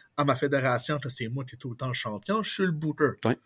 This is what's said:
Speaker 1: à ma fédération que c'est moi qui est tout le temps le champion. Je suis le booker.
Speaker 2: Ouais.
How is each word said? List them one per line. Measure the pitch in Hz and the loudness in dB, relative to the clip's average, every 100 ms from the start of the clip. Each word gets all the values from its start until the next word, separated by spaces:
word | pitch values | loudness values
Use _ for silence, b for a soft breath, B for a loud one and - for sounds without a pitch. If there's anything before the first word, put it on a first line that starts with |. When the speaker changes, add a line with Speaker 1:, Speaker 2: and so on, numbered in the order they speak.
| B - | B -2
Speaker 1:
à | |
ma | 143 | 2
fédération | 135 143 139 131 123 - 147 | 2 2 2 2 4 2 2
que | 131 | 0
c'est | - 113 | 0 0
moi | 135 | -6
qui | 127 | -8
est | 120 | -10
tout | 131 | -12
le | 113 | -8
temps | 131 | -6
le | |
champion. | 117 110 104 - 214 | -4 -6 -8 -4 -2
Je | 202 | 0
suis | - | 0
le | 185 | 0
booker. | 156 156 147 147 - | 0 -4 2 0 2
Speaker 2:
Ouais. | 113 - | 0 0